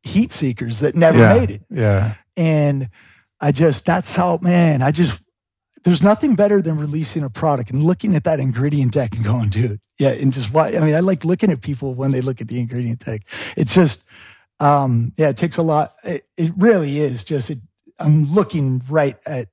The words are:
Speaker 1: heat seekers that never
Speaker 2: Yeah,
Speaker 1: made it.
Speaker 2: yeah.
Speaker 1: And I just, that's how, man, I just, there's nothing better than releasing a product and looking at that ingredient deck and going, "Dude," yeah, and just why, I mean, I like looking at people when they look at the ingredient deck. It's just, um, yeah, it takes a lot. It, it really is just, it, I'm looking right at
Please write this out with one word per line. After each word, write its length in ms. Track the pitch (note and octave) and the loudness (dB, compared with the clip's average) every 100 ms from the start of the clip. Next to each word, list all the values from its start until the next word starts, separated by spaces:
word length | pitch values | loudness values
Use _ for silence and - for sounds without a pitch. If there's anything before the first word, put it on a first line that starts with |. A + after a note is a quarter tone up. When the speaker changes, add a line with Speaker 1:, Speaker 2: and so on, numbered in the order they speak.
Speaker 1:
heat 280 | C3 F#3 B3 | -2 0 0
seekers 460 | - C#3 A#2 A#2 A2 | -2 -4 -4 -8 -4
that 140 | D3 | -2
never 240 | E3 E3 A#2+ | 2 4 6
Speaker 2:
Yeah, 160 | A2+ | 6
Speaker 1:
made 160 | G2+ - | 6 2
it. 120 | - _ | -6 _
Speaker 2:
yeah. 440 | E3+ A2 G2 A2 G#2 _ - | -2 0 2 0 -4 _ -2
Speaker 1:
And 520 | E3 D#3 D3 C#3 B2+ _ _ _ _ _ | 0 2 0 -2 -6 _ _ _ _ _
I 100 | C#3+ | -2
just, 320 | C#3 D#3+ B2 | 2 2 2
that's 300 | - F3 - | -2 -2 -2
how, 240 | - F3+ E3+ | -2 0 0
man, 400 | F3 F3 E3 C#3+ | 2 2 4 2
I 80 | C3+ | 0
just, 280 | D3+ E3+ - _ _ _ _ _ _ | 2 0 -2 _ _ _ _ _ _
there's 180 | F3 E3+ | 0 4
nothing 320 | F#3+ G#3+ D4+ G3 | 4 2 2 2
better 260 | G#3 G#3 | 4 2
than 160 | E3 D#3 | 0 -4
releasing 460 | D3 D3+ D#3 E3 | -4 -6 -6 -6
a 60 | C#3 | -8
product 400 | - D#3+ C#3 A#2 | -4 -2 -2 -2
and 120 | B2+ | 0
looking 320 | D#3 F3+ G#3+ | 0 0 0
at 100 | E3 | 0
that 140 | - D3+ | 0 0
ingredient 520 | C3+ A#2 C#3 D3 B2+ | -2 -2 0 0 0
deck 220 | C#3 A#2 | 0 -2
and 100 | F#2+ | -4
going, 240 | G#2+ A#2+ G#2+ | -2 0 0
"Dude," 320 | G2 A#2 G#2 _ _ | 0 -2 -4 _ _
yeah, 120 | C#3 | -2
and 220 | - C3+ | 2 -2
just 200 | C3 G#2+ | -2 -2
why, 160 | D3 D#3 | 0 0
I 100 | A3+ | 0
mean, 140 | D#3 | 0
I 60 | D#3 | 2
like 240 | F#3 F#3 | 0 -2
looking 260 | D#3+ F3+ G#3+ | -2 0 0
at 100 | C#3 | -2
people 340 | - C3+ C3+ | -6 -8 -8
when 160 | B2 C3+ | -4 -2
they 80 | C3 | -2
look 200 | B2+ B2 | -2 -6
at 80 | A2 | -8
the 100 | A#2+ | -6
ingredient 440 | A#2+ B2 A#2+ A#2+ | -6 -6 -6 -6
deck. 220 | - A2 - - - - | -8 -10 -12 -14 -12 -4
It's 180 | D3+ | 0
just, 320 | F#3 E3 - _ - - _ _ _ | 4 2 0 _ -20 -20 _ _ _
um, 520 | C#3+ C#3+ C3+ A#2+ A#2 - | 2 2 2 0 -2 0
yeah, 120 | D3+ | 0
it 80 | C3+ | 0
takes 200 | E3+ - | -4 -2
a 60 | |
lot. 300 | D#3+ D3+ D3 _ | 0 0 -2 _
It, 220 | - D3+ _ - | -10 -10 _ -4
it 160 | E3 F3+ | -4 2
really 440 | A3 G3+ D3 C#3+ | 4 4 2 -2
is 220 | D3 A#2+ | -2 -4
just, 260 | - D3 A#2 | -6 -6 -6
it, 80 | C#3 - _ _ _ | -12 -14 _ _ _
I'm 260 | D3+ D3+ D3 | 2 2 4
looking 500 | F#3 F#3+ E3+ C3+ B2+ B2+ | 2 0 -2 -2 -2 -2
right 300 | D#3 C#3+ A2+ - | 0 0 -4 -10
at 220 | C#3 A2 | -10 -10